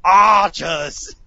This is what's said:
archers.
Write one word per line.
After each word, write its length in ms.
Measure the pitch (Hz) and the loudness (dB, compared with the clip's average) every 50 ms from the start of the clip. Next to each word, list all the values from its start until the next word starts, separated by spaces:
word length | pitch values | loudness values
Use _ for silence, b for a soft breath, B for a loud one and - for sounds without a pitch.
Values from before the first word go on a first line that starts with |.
| _ | _
archers. 1080 | - 185 196 208 214 214 208 196 196 - - - 165 165 151 147 143 135 - - - - _ _ | 4 4 4 4 4 2 2 0 -2 -4 -6 -10 -8 -8 -8 -8 -10 -12 -14 -18 -20 -20 _ _